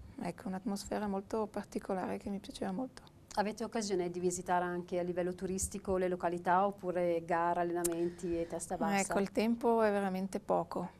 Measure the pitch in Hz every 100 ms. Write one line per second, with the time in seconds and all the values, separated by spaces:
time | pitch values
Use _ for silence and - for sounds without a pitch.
0 | - - 180 170 196 185 202 202 - 208
1 | 208 196 196 220 214 208 - 202 - 190
2 | - 196 208 196 - - 202 185 262 -
3 | - - - - 202 220 220 233 202 185
4 | 180 175 180 180 180 180 175 175 175 180
5 | 175 175 175 180 190 190 - 202 202 185
6 | 185 180 175 175 180 175 202 196 180 175
7 | 175 165 165 170 170 175 175 175 175 170
8 | 175 175 180 170 170 170 - 180 196 196
9 | 190 190 196 - 220 233 240 226 214 202
10 | 196 185 190 196 - 180 170 - 180 -